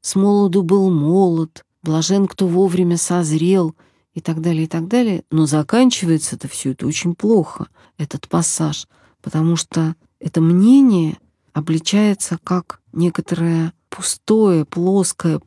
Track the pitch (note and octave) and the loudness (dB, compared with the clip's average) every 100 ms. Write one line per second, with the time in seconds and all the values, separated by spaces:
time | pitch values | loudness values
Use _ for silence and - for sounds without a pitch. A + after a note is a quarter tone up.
0 | - G3 G3+ G3+ G3+ F#3 E3+ G3 F#3+ E3 | -6 0 2 2 2 0 2 2 2 2
1 | D3 F#3 F#3 E3 D#3+ - _ _ D#3+ D#3 | 2 2 2 0 -4 -10 _ _ -4 -2
2 | D#3+ G3 F#3+ - F#3 F3 F#3+ F3+ F3 E3+ | 0 0 0 -2 -2 2 2 2 0 0
3 | - F3+ D#3+ D#3 E3+ F#3+ E3 - _ _ | -2 -2 0 0 2 2 0 -6 _ _
4 | _ - - D#3+ E3 D#3+ D#3+ E3 E3+ A#3+ | _ -12 -8 -4 -2 -2 -2 -6 -2 0
5 | A#3 F3+ - D#3 D3+ D3+ D3 A#3 B3+ - | 0 -2 -2 0 0 0 0 2 2 2
6 | E3+ D#3+ - - - - C#3 C3 C3+ D#3 | -2 -2 -2 -10 -12 -8 -8 -4 -4 -4
7 | F3 E3+ G#3 A3 D3+ - - _ _ _ | -4 -2 2 2 0 -8 -14 _ _ _
8 | D3 - - E3+ E3 - D#3 D3+ - _ | -10 -10 -4 -2 -2 -2 -4 -6 -12 _
9 | _ _ - D#3 D#3+ E3 - E3 D#3+ E3 | _ _ -8 -2 0 -2 -2 -2 -4 -6
10 | _ _ D#3+ E3+ E3 F3 G#3+ C4+ C4 F#3+ | _ _ -6 0 2 4 6 6 6 4
11 | D#3 - _ _ _ D3+ D#3 D#3+ D#3+ G3+ | 0 -6 _ _ _ -8 -2 -4 0 2
12 | G#3+ G3 - E3 - F3+ - - _ - | 2 0 -4 -8 -4 -4 -4 -18 _ -2
13 | F3 - - E3 E3+ E3 E3 - _ - | -2 -2 -6 -2 0 0 -4 -8 _ -10
14 | F#3 - - A3 G#3 E3+ D3 E3+ F3+ G3 | -8 -8 0 4 4 2 0 -2 0 0
15 | F3 - E3+ D#3 | 0 -2 -2 -4